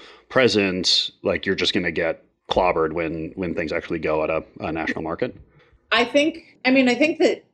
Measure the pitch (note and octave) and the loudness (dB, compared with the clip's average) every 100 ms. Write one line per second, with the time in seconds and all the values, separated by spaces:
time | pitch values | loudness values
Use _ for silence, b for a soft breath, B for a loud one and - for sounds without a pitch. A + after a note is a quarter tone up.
0 | B B B C3 B2 G2+ G2 F#2 E2+ - | B B B 2 4 4 2 0 0 0
1 | - - G2 F2 - F#2+ F2+ G#2 F2 E2+ | -2 -4 -2 -2 -2 -2 0 0 -2 -2
2 | E2 D#2+ _ _ - - F#2 E2+ D#2+ D#2+ | -2 -4 _ _ -4 2 2 2 0 0
3 | D#2+ D#2+ D#2+ - F2+ E2 D#2+ E2+ - E2+ | -4 -4 -8 -6 -6 -4 -4 -4 -4 -4
4 | D#2+ D#2 D#2 D#2+ - - F2+ D#2+ - - | -2 0 0 -2 -6 -10 -8 -4 -4 -4
5 | D#2+ E2+ B2+ - - b b b - A3 | -6 -4 -6 -8 -20 b b b -2 0
6 | A#3+ C#4+ D4+ - - _ B3+ C4 B3+ A#3+ | 2 2 2 -2 -16 _ 2 4 4 4
7 | D4+ - D#4 - _ | 2 2 2 0 _